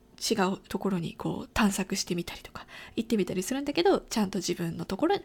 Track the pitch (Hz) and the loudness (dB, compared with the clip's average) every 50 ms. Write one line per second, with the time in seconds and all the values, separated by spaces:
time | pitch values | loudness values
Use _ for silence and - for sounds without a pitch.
0 | _ _ - - - - 220 202 185 185 196 - - - - 190 - 196 196 175 | _ _ -12 -4 0 0 2 4 4 2 2 -2 -6 -6 -6 -2 0 0 0 0
1 | 165 - - - - 160 170 - - - - - 226 196 196 - 185 - 196 196 | -2 -4 -6 -4 -4 -4 -4 -4 -6 -4 0 4 4 4 4 2 -2 -4 -2 -4
2 | - - 175 175 170 - - - - - - - - - - - - - - 247 | -2 -2 -2 -4 -4 -6 -8 -14 -14 -16 -16 -16 -16 -16 -18 -18 -16 -10 -6 -4
3 | 226 - 233 214 - - - 185 190 - 254 277 285 285 285 330 349 392 320 190 | -2 2 2 2 2 2 0 -4 -2 -2 -2 -2 -2 -2 0 4 6 6 6 4
4 | - - - 226 208 190 - 190 175 - 175 - 170 165 165 170 160 - 196 190 | 2 0 0 0 0 0 0 -2 -2 -2 -2 -2 -2 -4 -4 -4 -6 -4 -2 0
5 | 285 349 403 381 | 2 2 2 2